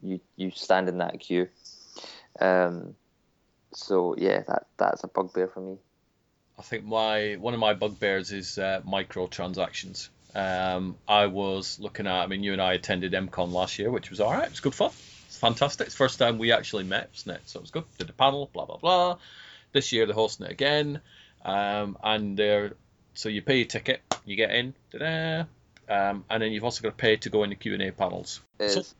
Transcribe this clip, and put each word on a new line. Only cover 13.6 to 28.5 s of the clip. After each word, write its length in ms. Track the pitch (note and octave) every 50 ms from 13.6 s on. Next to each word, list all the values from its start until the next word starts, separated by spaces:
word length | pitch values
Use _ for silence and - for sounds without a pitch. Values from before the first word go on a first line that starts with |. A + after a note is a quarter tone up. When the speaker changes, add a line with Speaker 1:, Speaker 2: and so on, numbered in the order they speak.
| F#2 - - -
Speaker 2:
year, 120 | G2+ A#2
which 200 | B2 G#2 - -
was 100 | F#2+ G#2+
all 100 | G#2 A#2 D#3+
right. 120 | B3+ E4
It 60 | F4+
was 100 | - -
good 140 | - - -
fun. 160 | - - E4+ - - - - - - -
It's 100 | - - -
fantastic. 480 | - A#2 A#2 - C#3 D3 - - -
It's 80 | - -
the 40 | -
first 200 | C#3 B2+ - -
time 200 | C3 A#2 A#2 A2
we 140 | A2+ A#2 A#2
actually 320 | A2 A#2+ - - G2+ F#2
met, 260 | F#2 G2 A#2 - - -
wasn't 240 | - - G2 F2
it? 60 | - - -
So 100 | - -
it 40 | -
was 80 | -
good. 140 | - E3 E3 - _ -
Did 100 | F2 -
a 20 | -
panel, 340 | - C3+ C#3 C#3 C#3+ C#3+ - -
blah, 120 | - -
blah, 100 | - - -
blah. 380 | - E3+ F#3 F3+ F3 F3+ F3+ - - - - - - - - - - _ -
This 200 | C3+ B2 - B2
year 140 | A2+ A2+
they're 80 | G#2 G#2
hosting 320 | A2 A2 G#2 - - G2
it 60 | F2+ F2+
again. 480 | - C3+ C#3+ D3 D3+ D3 D3 C#3+ D3+ - _ - - - _ _ _ -
Um, 540 | F#2+ G2 G2+ G2+ G2+ G#2 G#2 G#2 G2+ F#2+ - -
and 340 | A2 G#2+ G#2+ G#2+ G2+ G2
they're, 380 | G2+ G#2 G#2 G#2 G#2 G#2 G#2 - - _ _ _ _ _ _ _
so 140 | - - G#2+
you 120 | G#2+ G2+ -
pay 140 | - C3+ B2+
your 80 | A#2
ticket, 340 | - - G#2+ - - C3 - - _ - - -
you 120 | G#2+ G2+
get 140 | G#2 A2 G2 G#2+
in, 200 | A#2+ B2 C3 C3 - _ _
da-da, 540 | - - D3+ D#3+ D#3+ D#3+ D#3+ D#3+ D#3+ E3 E3 - - _ _ _ _ - _ -
um, 360 | G#2 G2+ G2 G2+ G2+ G2+ - -
and 120 | A2 A2+ A2
then 100 | A2 A2
you've 120 | G#2 A2
also 180 | A#2+ A#2 - A#2
got 80 | G#2+
to 40 | -
pay 200 | - B2+ A2+ A2
to 140 | G#2+ - G#2
go 120 | G2+ G#2+ G#2
in 80 | G2+
the 60 | G2
Q 180 | - - A2 G2
and 80 | G2 G2
A 100 | F#2+ F2+
panels. 480 | - G2 F2+ F#2 F2+ F2 - - - - _